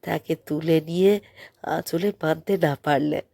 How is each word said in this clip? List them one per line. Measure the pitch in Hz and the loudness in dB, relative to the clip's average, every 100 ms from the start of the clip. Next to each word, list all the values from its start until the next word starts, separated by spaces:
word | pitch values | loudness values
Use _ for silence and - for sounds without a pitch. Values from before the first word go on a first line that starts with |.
তাকে | - 160 - 160 | -4 -6 -4 -6
তুলে | - 151 160 160 | -4 -4 2 2
নিয়ে | 156 170 190 202 208 - - _ | 2 2 4 4 -2 -20 -20 _
আঁচলে | - 160 165 170 202 202 | -6 -4 -4 -2 -4 -2
বাঁধতে | 160 160 - 196 | -2 -2 -2 0
না | 165 139 | 0 0
পারলে | - 143 151 147 - | 0 0 0 -4 -8